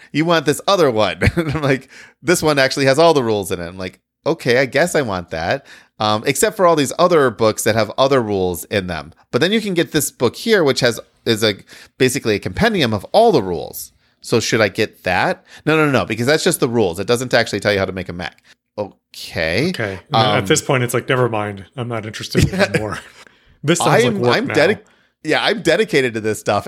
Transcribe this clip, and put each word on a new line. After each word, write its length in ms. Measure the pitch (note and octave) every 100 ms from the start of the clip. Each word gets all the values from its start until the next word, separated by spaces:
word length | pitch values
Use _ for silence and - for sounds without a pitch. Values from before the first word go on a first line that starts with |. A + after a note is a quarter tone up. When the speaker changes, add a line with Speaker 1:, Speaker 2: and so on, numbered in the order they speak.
| -
Speaker 1:
You 140 | C#3+ D#3+
want 180 | E3
this 160 | D3 C#3 -
other 220 | G3 D3
one." 280 | A2 G2+ E2+ G#2
<laughs> 100 | E3
And 140 | D#3
I'm 100 | D#3
like, 260 | C#3 C3+ - - - _
"This 200 | D3+ F3
one 160 | D#3 C#3+
actually 260 | C3 -
has 140 | C3+ C3+
all 160 | E3
the 100 | D3
rules 260 | A#2 G#2+ F#2
in 80 | F2+
it." 80 | E2+
I'm 120 | F#2+
like, 220 | F#2 - _ _ -
"Okay, 320 | D#3+ C#3 A#2+
I 80 | C3+
guess 280 | C3+ F3
I 60 | D#3+
want 300 | B2 F#2 E2+
that." 340 | D#2+ E2+ C3+ - - _ -
Um, 240 | G#2+ G#2+ B2
except 320 | - A3 G#3+
for 80 | F3
all 100 | D#3+
these 160 | C3 -
other 320 | F3+ E3 C3
books 340 | G#2+ A2 G#2
that 100 | A2+
have 160 | A2 G#2+ -
other 240 | C3+ C#3
rules 420 | A2 G2 F#2 E2+ -
in 200 | G#2 F2+
them. 260 | D#2+ D2 _ _
But 100 | B2
then 100 | E3+
you 120 | A3
can 100 | G#3
get 200 | E3+ E3
this 180 | D#3+ -
book 260 | - A#2+ -
here, 260 | A3+ G#3+
which 180 | D3 B2
has, 200 | B2 G#2+ - _
is 180 | - A2
a, 120 | A2 G2 - - - _
basically 380 | B2+ C3 A#2
a 40 | G2+
compendium 540 | G#2 F2+ A3+ G3+ B2
of 120 | G#2+ -
all 200 | G3+ A#3
the 100 | D#3+
rules. 500 | F#2 E2 B1 - - _ _ _
So 140 | - A#2+
should 220 | - A#2
I 80 | G#2
get 340 | G2 G#2 _
that? 420 | F#2 F2+ D3 - _ - D3
No, 100 | D#3
no, 100 | D3+
no, 40 |
no, 140 | B2+
because 220 | F2 A2 A#2+
that's 160 | D#3
just 160 | F#3 E3
the 80 | C#3
rules. 320 | A#2 G#2+ F#2
It 80 | G2
doesn't 260 | A#2+ B2+
actually 240 | B2 A2+ G#2
tell 140 | G#2+
you 80 | G2+
how 40 |
to 80 | F#2+
make 160 | F#2+ F2
a 40 |
mech. 280 | F2 E2+ - _ _ _ -
Okay. 880 | G2 _ _ - - - D#2+ F2+ E3+
Speaker 2:
Okay. 240 | E3+ G#2+ F#2 -
Speaker 1:
Um, 260 | A2+ G#2+ G#2+
Speaker 2:
At 80 | G2+
this 160 | D3+
point, 220 | - C3
it's 100 | B2
like, 140 | B2 A#2+
"Never 200 | C3 A#2+
mind. 380 | A2 G#2 G2 G2 -
I'm 120 | A#2+
not 180 | A2+ G#2
interested 380 | - A2+ F#3
Speaker 1:
<laughs> 40 | -
Yeah. 140 | F#3 G3
Speaker 2:
anymore." 260 | - G#2+ - - - - _ _ _
This 140 | C#3 E3+
sounds 260 | F3 F#3
Speaker 1:
I'm, 100 | A#3+ G#3
Speaker 2:
like 20 |
work 140 | A#2+ D#3
Speaker 1:
I'm 100 | B3
Speaker 2:
now. 80 |
Speaker 1:
dedi-, 260 | C#3+ E3 A3 _ _ _ _
yeah, 200 | D#3 C3
I'm 180 | B2+ G#3+
dedicated 520 | D#3+ D#3+ A3 D3 C3
to 60 | A2+
this 180 | G#2+ G#2
stuff. 260 | - G#2